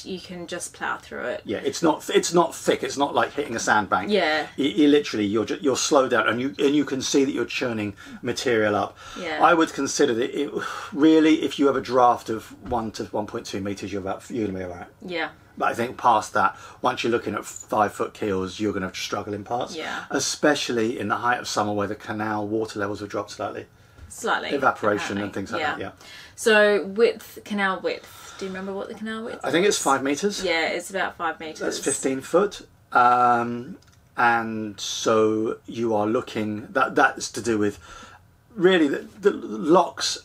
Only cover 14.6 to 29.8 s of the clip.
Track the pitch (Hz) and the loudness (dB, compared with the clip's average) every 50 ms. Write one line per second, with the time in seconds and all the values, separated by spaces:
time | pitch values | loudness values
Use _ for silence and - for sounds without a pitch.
14.6 | 92 90 85 87 - - - _ - 185 175 165 156 - - - - - _ - | -6 -8 -10 -12 -14 -16 -18 _ -12 -8 -6 -6 -6 -6 -8 -14 -20 -20 _ -4
15.6 | - - - 117 117 127 - - - 123 113 107 104 - - 107 95 98 - - | -2 -2 0 0 -2 -4 -4 0 4 4 4 4 2 0 0 2 2 2 0 -4
16.6 | - - - - - 123 131 - - 120 113 113 - 107 101 - - - - - | -10 -20 -14 -4 -2 -2 -2 0 0 0 0 0 0 -2 -4 -6 -6 -8 -14 -16
17.6 | - - 127 110 104 98 - - 120 - - - 117 104 95 95 95 92 92 - | -8 -4 0 2 2 2 0 -2 -6 -6 -4 -6 -4 -2 -2 -2 -2 -4 -4 -2
18.6 | 107 104 92 98 95 92 - - - - - 104 95 104 104 101 101 - 120 123 | -2 -2 0 -2 -4 -6 -6 -8 -8 -6 -6 -6 -6 -6 -8 -8 -6 -4 -4 -4
19.6 | 135 - 190 160 - - - - - - 143 139 127 - - - - 151 147 147 | -4 -6 -6 -8 -8 -8 -8 -8 -8 -4 -4 -2 -2 -2 -2 2 2 2 2 2
20.6 | - - 127 117 110 113 131 - 107 104 107 101 113 120 123 - - - - 117 | 0 -2 0 0 0 0 -2 -2 -2 -2 -2 0 0 0 0 0 -2 -4 -2 -2
21.6 | 104 104 104 104 101 98 104 - - - 107 107 107 110 107 107 104 104 110 110 | 0 0 0 -2 -2 -2 -4 -8 -8 -8 -6 -4 -4 -4 -2 -4 -2 -2 -2 -2
22.6 | 110 107 - 110 101 101 104 92 104 98 - 104 101 - - - 101 - - 110 | -2 -4 -4 -4 -4 -4 -4 -6 -8 -8 -6 -8 -8 -8 -8 -8 -8 -8 -8 -10
23.6 | - - _ _ _ _ _ - - - - - - 208 151 - - 85 143 139 | -12 -14 _ _ _ _ _ -20 -20 -18 -16 -8 -4 -4 -2 -2 -2 -4 -2 0
24.6 | 131 117 110 - 113 104 104 101 - - 101 101 104 98 - 104 98 92 113 104 | 2 0 0 2 0 0 0 0 -2 -2 -4 -4 -4 -4 -6 -8 -8 -6 -4 -4
25.6 | 101 147 - - 95 92 - - - - - - - - - - - 233 214 214 | -4 -4 -4 -6 -8 -10 -12 -16 -20 -20 -20 -20 -20 -20 -14 -2 2 4 6 6
26.6 | 208 208 208 190 151 196 190 214 233 - - - - - - - - - 214 202 | 6 6 4 2 0 -2 2 2 2 2 2 -2 -8 -16 -18 -18 -12 -8 -4 -2
27.6 | 196 190 185 175 170 160 - - - - - - - - - - 196 190 185 185 | 0 0 -2 -2 -4 -4 -6 -6 -8 -16 -20 -20 -20 -18 -14 -12 -10 -10 -8 -8
28.6 | 190 196 196 196 - - - 196 214 220 220 220 226 240 - - - - - 165 | -8 -8 -8 -8 -8 -10 -10 -10 -8 -8 -8 -8 -8 -10 -10 -8 -4 0 2 4
29.6 | 190 208 - - | 4 4 2 2